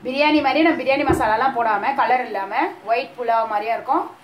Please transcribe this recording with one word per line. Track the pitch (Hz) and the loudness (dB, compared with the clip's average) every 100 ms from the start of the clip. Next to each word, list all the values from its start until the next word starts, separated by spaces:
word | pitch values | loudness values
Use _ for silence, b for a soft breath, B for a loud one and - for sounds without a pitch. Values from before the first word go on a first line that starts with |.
பிரியாணி | 247 262 302 302 277 | -6 0 4 4 2
மாதிரியே | 269 330 | 4 2
நம்ம | 311 | 2
பிரியாணி | 254 269 277 | 0 0 2
மசாலாலாம் | - 226 220 262 247 | 2 2 2 0 0
போடாம, | 233 208 220 269 | 0 0 -2 0
கலர் | 233 254 247 | 2 2 0
இல்லாம, | 202 196 226 349 392 196 | -6 -4 -4 -4 -6 -2
ஒயிட் | 233 269 - | -2 -2 -6
புலாவ் | 233 226 214 | 0 0 0
மாதிரியா | 208 220 220 | -4 -4 -6
இருக்கும். | 220 302 392 - | -2 -2 -2 -12